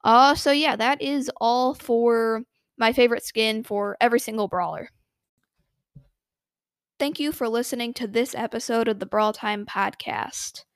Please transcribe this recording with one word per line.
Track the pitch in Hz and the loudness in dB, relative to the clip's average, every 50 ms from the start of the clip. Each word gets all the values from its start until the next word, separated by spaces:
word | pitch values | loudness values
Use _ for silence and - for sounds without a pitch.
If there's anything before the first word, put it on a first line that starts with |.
Uh, | - 247 220 240 262 277 294 | 4 6 8 8 8 8 6
so | - - 294 | 4 2 2
yeah, | 277 285 311 302 - | 2 4 2 0 0
that | 208 220 247 277 294 | 0 0 0 0 0
is | - 269 285 285 262 269 - - | -2 -2 -2 -2 -4 -4 -6 -2
all | 214 233 240 247 254 254 294 | 0 2 2 2 2 0 -2
for | - - - 233 233 233 233 233 226 226 226 226 220 240 _ _ _ _ _ _ - | -4 -2 0 0 2 4 4 4 4 2 0 -2 -4 -6 _ _ _ _ _ _ 0
my | 233 226 | 0 2
favorite | 247 - 247 240 233 226 - | 4 6 4 4 4 0 -4
skin | - - 220 220 220 220 220 | -6 -2 0 0 0 0 -4
for | 233 - 214 202 202 202 202 - | -4 -4 -4 -2 -2 -2 0 2
every | - 247 233 233 | 2 4 4 2
single | - - 220 220 208 190 | 0 -2 -2 -2 -2 -2
brawler. | - 180 180 160 160 - - - _ _ _ _ _ _ _ _ _ _ _ _ _ _ _ _ _ _ _ _ _ - _ _ _ _ _ _ _ _ _ _ _ _ _ _ _ _ _ _ _ _ | -2 -2 -4 -4 -6 -10 -12 -16 _ _ _ _ _ _ _ _ _ _ _ _ _ _ _ _ _ _ _ _ _ -20 _ _ _ _ _ _ _ _ _ _ _ _ _ _ _ _ _ _ _ _
Thank | 277 285 - - | -4 -4 -4 -4
you | 285 294 | -6 -6
for | 311 - 262 | -4 -4 -4
listening | 226 220 233 247 - - 240 240 233 240 | -2 -2 -2 -4 -4 -6 -6 -6 -8 -6
to | - 254 | -8 -8
this | 208 202 226 240 - - | -4 -2 -2 -2 -2 -4
episode | - 226 233 - 226 - - 233 226 226 226 | -8 -8 -6 -6 -8 -6 -2 -2 0 0 0
of | 220 196 | -2 -4
the | 208 | -6
Brawl | 196 - 214 214 214 214 | -4 -2 0 0 0 -2
Time | - - 214 208 208 208 | -4 -6 -6 -6 -6 -8
Podcast. | - - 202 196 - - _ - - - - - - - - - - - - - _ _ | -8 -4 -4 -4 -4 -6 _ -10 -8 -6 -6 -6 -8 -8 -12 -12 -12 -14 -18 -20 _ _